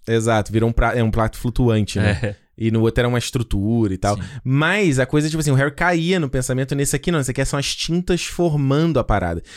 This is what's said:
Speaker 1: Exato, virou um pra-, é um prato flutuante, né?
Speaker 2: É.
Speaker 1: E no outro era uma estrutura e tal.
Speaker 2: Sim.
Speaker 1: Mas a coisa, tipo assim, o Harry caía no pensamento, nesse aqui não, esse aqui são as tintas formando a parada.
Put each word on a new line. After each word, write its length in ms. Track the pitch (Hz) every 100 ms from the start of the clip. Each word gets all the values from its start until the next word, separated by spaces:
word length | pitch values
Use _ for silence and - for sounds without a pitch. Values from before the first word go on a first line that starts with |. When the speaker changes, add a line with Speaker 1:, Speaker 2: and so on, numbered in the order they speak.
| -
Speaker 1:
Exato, 440 | 113 113 110 101
virou 180 | 110 117
um 40 |
pra-, 220 | 117 120 120
é 80 |
um 80 | 113
prato 260 | 113 110 -
flutuante, 640 | 123 117 123 110 101 101
né? 200 | 104 101
Speaker 2:
É. 140 | 104 98 _ -
Speaker 1:
E 140 | 113
no 80 | 113
outro 180 | 113 120
era 60 | 120
uma 80 | 123
estrutura 760 | - 120 113 101 101 117 107
e 40 | 92
tal. 180 | 101 104
Speaker 2:
Sim. 60 | - 123
Speaker 1:
Mas 560 | 120 139 156 202 190 131
a 80 | 127
coisa, 220 | 151 156
tipo 120 | 156
assim, 100 | 151
o 40 | 131
Harry 200 | 139 143
caía 460 | 175 170 165 185
no 80 | 143
pensamento, 440 | 131 123 127 135
nesse 220 | 139 139 143
aqui 160 | 180
não, 80 | 165
esse 100 | 131
aqui 140 | 127
são 160 | 135 143
as 160 | 135 -
tintas 480 | - 170 180 175
formando 760 | - - 175 151 135 139 165 135
a 60 |
parada. 400 | - 104 90 85 -